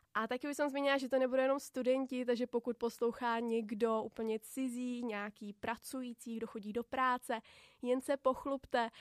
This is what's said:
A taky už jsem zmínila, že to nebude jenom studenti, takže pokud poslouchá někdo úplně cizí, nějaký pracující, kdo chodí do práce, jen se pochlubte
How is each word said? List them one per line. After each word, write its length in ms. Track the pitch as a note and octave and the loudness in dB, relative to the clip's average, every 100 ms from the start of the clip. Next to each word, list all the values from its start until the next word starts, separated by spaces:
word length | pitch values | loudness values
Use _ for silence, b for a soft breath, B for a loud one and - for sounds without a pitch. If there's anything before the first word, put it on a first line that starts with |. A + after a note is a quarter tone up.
| B | B
A 140 | G#3 A3 | -4 -2
taky 220 | B3+ D4 | -2 -4
už 60 | C#4+ | 0
jsem 140 | D4 | 0
zmínila, 280 | C4+ C#4 C#4 | 2 2 2
že 120 | C4 | 2
to 100 | C4 | 4
nebude 220 | C4 C4 | 4 4
jenom 180 | C4 C#4 | 4 2
studenti, 680 | - B3+ B3 C4 C4 B3+ B3 | 0 -2 2 2 2 0 0
takže 220 | A#3 B3 | 2 2
pokud 300 | A#3+ A#3+ A3+ | 0 -2 -2
poslouchá 640 | A#3 - A#3+ A3+ A#3+ A3+ | -4 0 0 0 0 0
někdo 640 | A#3 A3+ G#3+ A3 A3+ A3 | 2 0 0 0 2 2
úplně 360 | A3 - A3+ A3 | -2 -4 -2 -2
cizí, 640 | - - C4 A#3+ B3 A#3+ | -4 -4 -4 -4 -4 -4
nějaký 500 | A#3+ G#3 G#3 - G#3 | -4 -4 -6 -10 -14
pracující, 840 | G3+ A3+ A#3 - C4 B3 A#3 - A3+ | -6 -4 -4 -6 -8 -8 -10 -10 -6
kdo 100 | A3+ | -6
chodí 260 | A#3 G#3 | -8 -6
do 100 | G#3+ | -6
práce, 560 | A#3 B3 C4 B3 - A3+ B B B B | -4 0 0 0 -2 -6 B B B B
jen 200 | B3 B3+ | 0 0
se 160 | C4 C#4 | 2 2
pochlubte 720 | C4 C4 C#4 C#4 - B3 A3+ B | 2 2 -2 -4 0 0 0 B